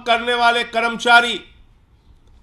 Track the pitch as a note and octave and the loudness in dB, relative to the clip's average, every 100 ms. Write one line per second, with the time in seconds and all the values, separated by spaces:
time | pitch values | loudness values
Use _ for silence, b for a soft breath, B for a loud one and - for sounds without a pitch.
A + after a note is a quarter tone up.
0 | A#3+ A3+ A#3+ A#3+ A#3+ A#3+ A#3 A3+ A#3 A3+ | -2 -2 -2 0 0 0 -4 -4 -4 -4
1 | B3 A#3+ A#3+ G#3 - - - _ _ _ | 2 4 4 -4 -12 -20 -20 _ _ _
2 | _ - _ - | _ -20 _ -20